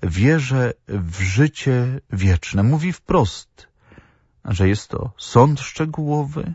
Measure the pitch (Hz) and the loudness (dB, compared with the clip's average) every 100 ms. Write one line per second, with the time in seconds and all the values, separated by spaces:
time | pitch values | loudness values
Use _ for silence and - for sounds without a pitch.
0 | - 82 120 160 131 131 123 - _ 101 | -2 2 4 2 2 0 0 -4 _ -6
1 | 85 90 95 95 147 - - 127 123 135 | -6 -4 -2 2 2 2 -2 0 0 -4
2 | _ 98 95 90 - 98 104 151 170 170 | _ -2 2 2 0 0 2 2 0 -6
3 | - 185 107 - - _ - _ _ - | 0 2 2 -2 -20 _ -20 _ _ -20
4 | _ _ _ _ - 92 95 104 - - | _ _ _ _ -6 0 2 0 -6 -10
5 | - - - 117 135 143 - - 156 156 | -10 -12 0 4 4 4 -6 -6 -6 -4
6 | 151 147 143 151 - | -4 -2 -4 -6 -10